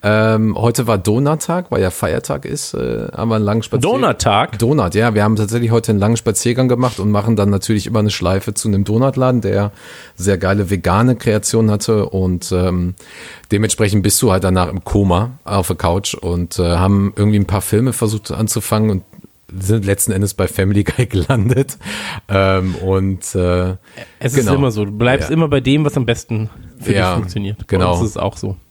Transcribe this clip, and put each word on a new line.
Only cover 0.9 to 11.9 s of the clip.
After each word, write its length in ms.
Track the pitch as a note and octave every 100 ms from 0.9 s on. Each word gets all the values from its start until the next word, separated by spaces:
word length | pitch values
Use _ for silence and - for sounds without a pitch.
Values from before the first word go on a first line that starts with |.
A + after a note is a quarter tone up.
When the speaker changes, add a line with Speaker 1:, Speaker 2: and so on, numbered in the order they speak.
| G#2+
Speaker 1:
Donuttag, 720 | F2+ A2 C#3+ D#3 - E3+ F3+
weil 100 | -
ja 80 | D3
Feiertag 520 | - - - - C#3
ist, 300 | - D3 -
äh, 340 | - B1 A1+ A1 -
haben 140 | A2+
wir 60 | A2
einen 100 | G2+
langen 180 | A2
Spaziergang. 380 | G#2+ C3+ C#3 B3+
Speaker 2:
Donuttag? 580 | A#3 A#2+ - G2+ C3+ G#2
Speaker 1:
Donut, 360 | A#2 D3+ F#2+ G2
ja. 180 | A#2
Wir 100 | G#2+
haben 120 | G#2 G#2+
tatsächlich 340 | G#2 A#2 A#2
heute 200 | A2+ A2+
einen 80 | G#2
langen 180 | G2+ A2+
Spaziergang 500 | - G2+ A#2+ A#2+ C3
gemacht 320 | B2 B2+ G#2+
und 100 | G2+
machen 240 | G#2 G#2 A2
dann 120 | G2+
natürlich 360 | G2+ - A2 F#2+
immer 120 | A2+
eine 100 | G#2+
Schleife 440 | - - F#2+ -
zu 140 | G#2 A2+
einem 160 | G2
Donutladen, 560 | G2+ A2 C3 C3+ B2+ B2+
der 300 | G2+ G2 G#2 - - - - -
sehr 220 | F#2 F#2+
geile 320 | F#2 G2 F#2+
vegane 460 | G2 F2 F#2 B2 B2
Kreationen 560 | - G#2+ - A#2 A2
hatte 360 | G#2 -